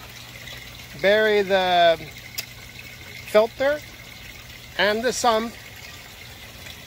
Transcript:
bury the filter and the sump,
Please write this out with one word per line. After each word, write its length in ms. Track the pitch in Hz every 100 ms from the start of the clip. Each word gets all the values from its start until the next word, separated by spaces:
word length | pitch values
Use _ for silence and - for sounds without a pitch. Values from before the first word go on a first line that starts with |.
| - - - - - - - - - 143
bury 420 | 185 214 220 208
the 580 | 190 190 185 175 170 160 151 - - - - - - - - - - - -
filter 520 | 214 226 - 269 294 - - - - - - - - - -
and 240 | 196 220
the 100 | 254
sump, 400 | 277 247 220 226 - - - - - - - - - - - - -